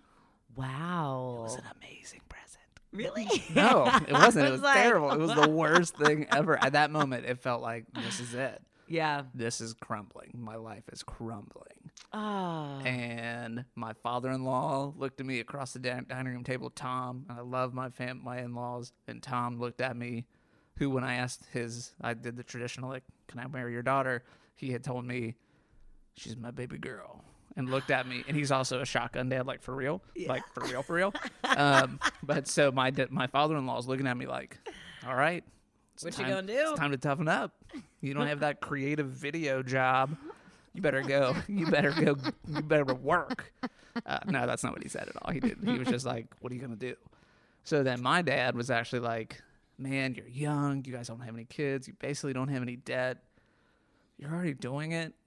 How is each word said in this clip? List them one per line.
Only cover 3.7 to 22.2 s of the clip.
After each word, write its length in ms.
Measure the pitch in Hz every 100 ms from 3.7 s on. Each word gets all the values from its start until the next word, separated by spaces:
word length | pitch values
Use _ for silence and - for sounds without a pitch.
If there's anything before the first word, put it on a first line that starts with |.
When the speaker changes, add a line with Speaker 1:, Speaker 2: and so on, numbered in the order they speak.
| 233 147 254 151
Speaker 2:
it 40 |
wasn't. 340 | - 240 226 139
Speaker 1:
<laughs> 0 |
I 20 |
Speaker 2:
It 40 |
Speaker 1:
was 0 |
Speaker 2:
was 100 | 131
Speaker 1:
like, 160 | 285 269
Speaker 2:
terrible. 280 | 240 202 147
It 80 | 143
was 140 | 165
the 160 | - 151
Speaker 1:
<laughs> 0 |
Speaker 2:
worst 460 | 156 156 170 170 -
thing 320 | 147 151 151
ever. 320 | 143 156 147
At 120 | 135
that 180 | 147 151
moment, 340 | 151 139 123 123
it 140 | 123
felt 220 | 131 120
like, 240 | 120 117 113
"This 260 | - 117 -
is 140 | 120
it. 280 | 120 131 104 - _ -
Speaker 1:
Yeah. 360 | 160 156 143 135
Speaker 2:
This 280 | 123 117 -
is 120 | 113
crumbling. 580 | 113 - 107 98 - - 120
My 180 | 110 113
life 260 | 113 120 -
is 100 | 120
crumbling." 880 | - - 113 110 - - - - - - -
Speaker 1:
Ah. 720 | 214 214 202 180 160 147 135
Speaker 2:
And 840 | 131 123 120 117 117 117 120 117 123 -
my 180 | 113
father-in-law 1040 | 110 117 123 127 131 131 127 151 135 139 147
looked 240 | 135 135
at 40 | 131
me 140 | 127
across 320 | 113 143 127
the 80 | 127
din-, 260 | 127 123 123
dining 240 | 127 131
room 100 | 123
table, 260 | 123 127 127
Tom, 560 | - 127 127 127 127 135
and 80 | 120
I 40 |
love 320 | 123 127 127
my 160 | 127 127
fam-, 320 | 127 127 127
my 180 | 127 123
in-laws, 500 | 120 120 120 123 120 - -
and 160 | 117
Tom 340 | 131 123 123 120
looked 180 | 120 117
at 160 | 127 120
me, 300 | 120 117 120 _ _ _ _ -
who, 140 | 139
when 160 | 131 127
I 100 | 123
asked 300 | 123 - -
his, 400 | 127 117 120 123 -
I 120 | 117
did 220 | 113